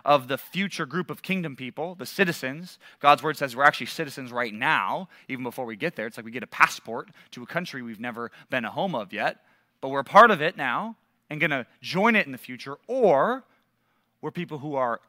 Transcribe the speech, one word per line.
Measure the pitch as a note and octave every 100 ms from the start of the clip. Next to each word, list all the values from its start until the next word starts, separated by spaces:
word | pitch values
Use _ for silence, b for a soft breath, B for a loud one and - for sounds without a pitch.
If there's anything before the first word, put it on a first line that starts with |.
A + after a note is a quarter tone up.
of | - D3 B2+
the | C3
future | - E3+ G3 -
group | D3 E3+ F3
of | -
kingdom | - F#3+ D#3+ C3
people, | B2 B2+ E3
the | F3+
citizens. | B2+ - F#3 D3+ C3 D3+ F3+ - b b
God's | C#3+ C#3+
word | D#3 D3
says | C#3 A#2
we're |
actually | C#3+ - B2
citizens | - D3+ C#3 B2+
right | A#2+ A#2+
now, | G#2+ C#3 C#3+ F#2+ C#3+ F#3 b b
even | C3
before | B2 B2
we | A#2+ G#2+
get | D#3+ -
there. | A2+
It's | -
like | A2+
we |
get | A#2+
a | A2+
passport | - D#3 - - A#2 F3+ - b
to | -
a | A#2+
country | E3+ F3+ C3+
we've | A#2 G#2+
never | B2 A2+ A#2 b b
been | C3 A2
a |
home | G#2 G3
of | C3+ F#2+
yet, | G#2 C3 - _ _ _ _
but | C3+
we're | C#3
a |
part | C3+ G3 A#3
of | F3
it | D#3 -
now | C3+ C3 G#3+ A3+ _ _ -
and | D3+
gonna | D#3+ C#3 A2+ _
join | B2 E3 A3 A3
it | C#3
in |
the | B2+
future, | - B2+ C3+ C#3+ -
or | C4 G#3 C#3 F3+ B3+ - _ _ _ _ _ _ _
we're | D3+
people | F3 D3+ D3+
who | D3+
are | C3+ B2 A2+